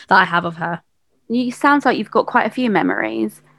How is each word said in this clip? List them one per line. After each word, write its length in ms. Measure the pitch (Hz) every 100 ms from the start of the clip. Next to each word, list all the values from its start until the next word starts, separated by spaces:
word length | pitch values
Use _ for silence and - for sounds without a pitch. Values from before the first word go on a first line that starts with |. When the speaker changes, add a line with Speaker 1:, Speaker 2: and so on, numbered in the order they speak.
| -
Speaker 1:
that 80 | 190
I 40 | 175
have 180 | 175
of 100 | 170 165
her. 260 | 170 175 _ _ _ _ -
Speaker 2:
You, 200 | 240 247
sounds 360 | - 285 285 269
like 100 | 185
you've 140 | 208
got 160 | - -
quite 200 | 240 226
a 40 |
few 180 | - 247
memories. 720 | 180 - - 110 - 214 - _